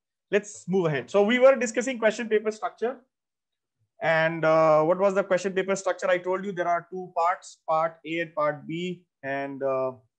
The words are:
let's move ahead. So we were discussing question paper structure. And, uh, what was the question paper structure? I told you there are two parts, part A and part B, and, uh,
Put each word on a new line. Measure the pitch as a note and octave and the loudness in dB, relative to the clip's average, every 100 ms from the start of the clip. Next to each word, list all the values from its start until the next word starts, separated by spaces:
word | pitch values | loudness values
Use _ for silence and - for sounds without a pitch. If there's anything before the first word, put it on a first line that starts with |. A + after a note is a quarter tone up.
| _ _ _ | _ _ _
let's | G3+ G3+ - - | -2 -2 -10 -4
move | F#3+ F3 | 0 0
ahead. | A#3 A#3 | -2 0
So | G3 | 2
we | G3+ B3 | 2 6
were | C4 C4+ | 6 6
discussing | A#3 A3+ A#3+ B3 | 0 -2 -4 0
question | A3 G#3 A3+ | 0 0 -2
paper | G#3+ G#3+ | 0 0
structure. | G#3+ F3+ - A3+ C4+ _ _ _ _ _ _ _ _ _ _ | -6 -8 -6 -6 -6 _ _ _ _ _ _ _ _ _ _
And, | D#3 D#3+ D#3+ E3 D#3+ | 0 2 2 0 2
uh, | D#3+ D#3+ D#3 | 4 6 4
what | D#3 F#3 | 4 2
was | G3+ | 2
the | F#3+ | 0
question | G3 F3+ G3+ | 0 0 0
paper | F#3 F#3+ F#3+ | -2 -2 -2
structure? | - F3+ G3 | -2 -2 0
I | F3+ | 0
told | F3+ F#3+ | 0 -4
you | G3 | -4
there | F3 F3+ | -4 -2
are | E3+ E3 | -2 -4
two | F#3 F3+ | -12 -8
parts, | F3+ E3+ F#3+ - - - | -2 0 -2 -8 -14 -4
part | D#3+ D#3+ D#3+ D3+ | 0 -2 -4 -8
A | E3 | -6
and | D#3+ | -6
part | D#3+ D3 C#3+ C#3+ | -2 -2 -2 -8
B, | D#3+ F3+ F3 _ _ | -8 -6 -8 _ _
and, | C3+ C#3 C#3 C#3 | -8 -6 -6 -4
uh, | C#3 C3+ C3 A#2 _ | -2 -2 -4 -6 _